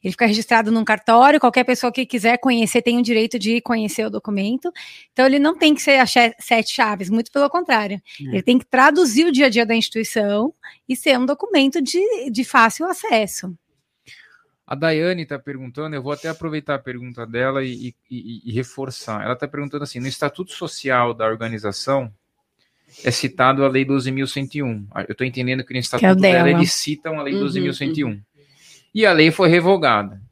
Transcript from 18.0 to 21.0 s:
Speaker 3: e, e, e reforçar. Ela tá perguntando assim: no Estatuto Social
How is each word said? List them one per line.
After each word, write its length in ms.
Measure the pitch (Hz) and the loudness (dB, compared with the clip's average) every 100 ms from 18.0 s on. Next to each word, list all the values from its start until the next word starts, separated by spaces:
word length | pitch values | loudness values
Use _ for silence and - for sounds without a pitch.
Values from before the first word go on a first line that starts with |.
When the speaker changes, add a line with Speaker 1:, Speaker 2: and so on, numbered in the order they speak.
| _ | _
Speaker 3:
e, 40 | |
e, 360 | 123 98 113 120 | -14 -14 -14 -8
e 20 | |
reforçar. 720 | 113 123 - 131 - - 107 | -6 -6 -10 -12 -12 -10 -8
Ela 120 | 104 127 | -6 -6
tá 120 | 143 | -8
perguntando 360 | 147 143 147 | -8 -8 -10
assim: 160 | 143 123 | -10 -10
no 60 | 131 | -10
Estatuto 460 | - 147 - 185 | -6 -6 -6 -14
Social 640 | - 170 - 139 127 | -10 -12 -8 -2 0